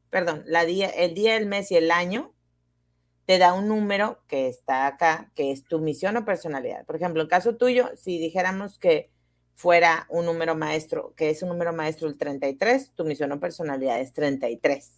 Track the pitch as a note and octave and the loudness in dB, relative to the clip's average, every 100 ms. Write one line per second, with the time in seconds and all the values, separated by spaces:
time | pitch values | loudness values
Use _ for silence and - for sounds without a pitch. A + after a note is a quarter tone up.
0 | _ F#3+ E3+ D3+ - E3+ E3+ F#3 F#3+ - | _ -2 0 -2 0 2 2 0 -2 0
1 | F3 E3 A3 A3 G#3 G3+ G3 E3+ E3 E3+ | 0 2 2 2 0 -4 0 2 4 2
2 | F3 G#3+ F4+ _ _ _ _ _ _ _ | 0 -4 -8 _ _ _ _ _ _ _
3 | _ _ - F#3 F3+ F#3 G#3 G#3+ G#3 G3 | _ _ 2 6 6 6 0 0 0 0
4 | G#3 - _ C#3 C3 B2 - C3 C#3 C#3 | -2 -4 _ -2 -2 -4 -2 0 0 2
5 | E3 D#3+ - - C#3 C3+ - E3 D#3 C#3+ | 2 0 -4 -4 -4 -4 -4 -4 -2 -2
6 | F#3 A#3 A3 F3+ E3 C#3 B2 - - D#3 | -2 -2 -2 -4 -6 -8 -8 -10 -10 -6
7 | F3 D#3+ D#3 F3+ A3 A3+ B3 B3 A#3+ - | -4 -2 2 2 2 2 2 2 0 -4
8 | - F3 E3 F#3 F#3 F#3+ G3+ - F#3 D3+ | -6 -4 -2 -2 -2 -4 -8 -2 2 2
9 | - _ _ _ _ - F3 E3+ E3+ D#3+ | 0 _ _ _ _ -4 4 6 6 4
10 | - E3+ E3+ E3 E3 D#3+ D#3 D#3 D#3 E3 | -2 -4 -2 -2 -2 -2 -2 -4 -4 -6
11 | - - D#3 D#3 F3+ F3 E3+ E3 D#3 D#3+ | -6 -2 0 0 -2 -4 -4 -2 -4 -4
12 | D#3 C#3+ C#3+ C#3 C#3 C#3 G#3 C4 C4+ - | -6 -4 -6 -4 -4 0 2 2 0 -6
13 | D#3+ C#3+ C#3+ C#3+ F3 - D#3+ C3+ C3 A#2+ | -4 -4 -4 -4 -6 -6 -6 -4 -2 -2
14 | C3 - D3 C3+ B2 A#2 D3 C#3+ - | -4 -2 -2 -2 -4 -2 -2 -2 -6